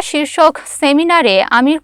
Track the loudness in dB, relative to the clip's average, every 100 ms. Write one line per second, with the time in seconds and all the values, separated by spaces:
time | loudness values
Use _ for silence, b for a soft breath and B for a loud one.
0 | 4 -2 -4 0 0 0 -12 -4 0 0
1 | 2 2 2 0 0 0 0 -2